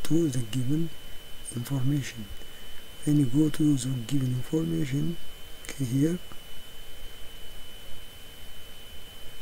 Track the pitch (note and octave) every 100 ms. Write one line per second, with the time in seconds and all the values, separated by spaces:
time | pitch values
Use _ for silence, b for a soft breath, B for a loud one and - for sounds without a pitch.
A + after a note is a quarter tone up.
0 | - D#3 E3 B2+ A2 B2+ B2+ D3+ E3 -
1 | - - - - - A#2+ A#2+ C#3 C3 D3
2 | B2+ - G#2 - B B B B B -
3 | D3+ D3 C3 C3+ D#3 D3 D3+ C#3 B2 C3
4 | A2+ C#3 B2+ B2+ B2+ D#3+ E3 E3 C#3+ C#3+
5 | D#3 E3+ - - - - - - B2+ C3+
6 | D3+ F3+ - - - - - - - -
7 | - - - - - - - - - -
8 | - - - - - - - - - -
9 | - - - -